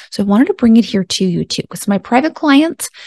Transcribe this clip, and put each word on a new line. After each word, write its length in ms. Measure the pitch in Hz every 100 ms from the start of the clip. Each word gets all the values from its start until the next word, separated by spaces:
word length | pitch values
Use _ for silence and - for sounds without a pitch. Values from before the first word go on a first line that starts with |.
| -
So 100 | -
I 60 | 202
wanted 180 | 208 330
to 60 |
bring 240 | 381 240 226
it 80 | 190
here 180 | 202
to 220 | 180 - 190
you 180 | 170
too, 200 | 160 - -
'cause 200 | - -
my 100 | 196
private 380 | - 247 311 -
clients 560 | 311 277 320 349 - -